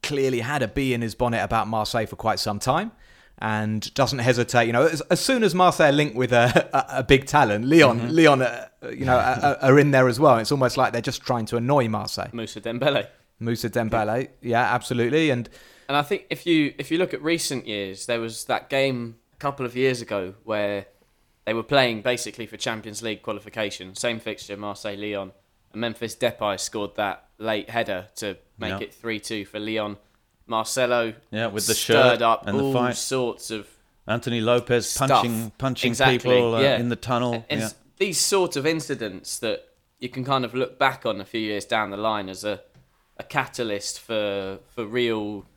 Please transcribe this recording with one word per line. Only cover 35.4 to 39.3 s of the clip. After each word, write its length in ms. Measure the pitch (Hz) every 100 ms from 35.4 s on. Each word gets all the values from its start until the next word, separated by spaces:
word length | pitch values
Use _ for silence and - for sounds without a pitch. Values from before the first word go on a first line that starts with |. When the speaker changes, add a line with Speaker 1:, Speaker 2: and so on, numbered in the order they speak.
| 113 -
Speaker 2:
punching 340 | 135 120 123
Speaker 3:
Exactly, 260 | 117 131 123 - 123
Speaker 2:
people, 200 | 120 113
uh, 60 |
Speaker 3:
yeah. 160 | 139 117
Speaker 2:
in 120 | 120
the 60 | 117
tunnel. 500 | - 123 123 117 113
Speaker 3:
And 100 | 147
Speaker 2:
Yeah. 40 | 110
Speaker 3:
s-, 80 | - _ _
these 220 | 196 165
sort 360 | - 196 180 143
of 100 | 143
incidents 720 | 165 156 131 110 92 -